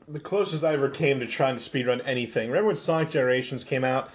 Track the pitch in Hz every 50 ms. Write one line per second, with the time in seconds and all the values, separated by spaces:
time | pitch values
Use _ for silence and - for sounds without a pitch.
0 | - - 147 147 - - 185 202 196 170 160 156 156 160 156 143 139 135 139 -
1 | 160 143 139 131 123 110 - - 147 131 127 117 110 - - 135 123 123 123 123
2 | 127 143 127 123 120 113 - 127 113 113 127 175 214 220 180 - - - 165 160
3 | 160 156 - 151 127 127 127 127 127 - 139 120 - - 147 131 131 127 127 131
4 | - - -